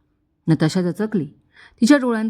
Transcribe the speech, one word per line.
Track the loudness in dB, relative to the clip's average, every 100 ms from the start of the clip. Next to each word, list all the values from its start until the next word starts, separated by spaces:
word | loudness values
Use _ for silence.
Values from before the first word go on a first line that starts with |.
| _ _ _ _ -2
नताशा | 0 0 -2
दचकली. | -4 -4 -4 -4 -6 -14 _ _ -14 -2
तिच्या | 4 4
डोळ्यात | 2 -4